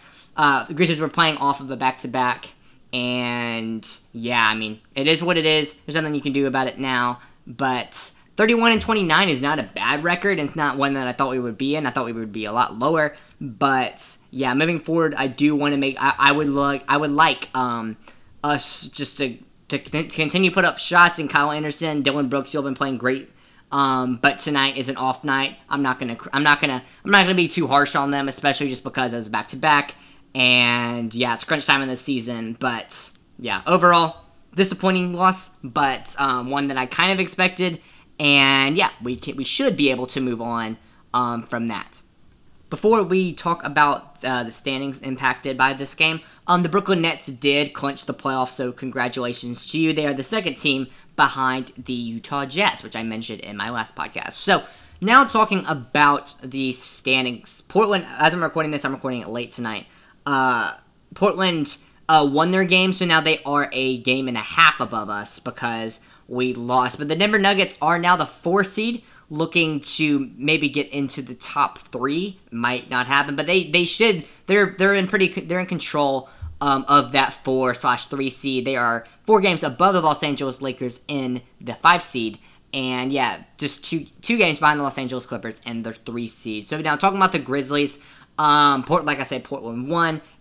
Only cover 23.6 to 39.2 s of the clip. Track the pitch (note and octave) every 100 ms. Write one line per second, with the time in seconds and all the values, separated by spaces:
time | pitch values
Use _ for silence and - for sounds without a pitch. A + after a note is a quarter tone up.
23.6 | _ C#3 C#3 C3 B2+ A#2+ C#3 C#3+ - D3
24.6 | C3+ C3+ B2+ C3+ C3 B2+ D3 C3+ C3+ -
25.6 | - C#3+ C#3 B2+ B2 A#2 - C#3 D3+ D3
26.6 | D3 B2+ - - - G3+ F3+ F#3 E3+ -
27.6 | C#3+ C#3+ C#3+ D#3 C#3 C#3+ C#3 C3 C#3+ C3
28.6 | C#3+ B2+ C3+ C3 B2 A#2 G#2+ A2 - C3+
29.6 | D#3 D3 C#3+ - - - _ C3+ B2+ B2
30.6 | A#2+ A#2+ A#2+ A#2+ A#2 A#2 B2 A#2 - D#3
31.6 | C#3 C#3 C3+ B2 - C3 A2+ A#2+ A2+ A#2
32.6 | C3 A#2 - - - - _ - A#2+ G2
33.6 | - F3+ F3 F3 D#3+ - - _ _ -
34.6 | F#3+ F#3 F#3+ F#3 F3+ F3 F#3 F#3 - -
35.6 | C3+ C3+ C#3 A#2+ - - C#3 B2+ B2 C#3+
36.6 | C#3 C3 B2+ - F3+ F#3+ F#3 - F#3 F#3
37.6 | F3+ E3 - - - - D3 C#3+ C#3 C3+
38.6 | C3+ E3 F3+ - A#2+ B2+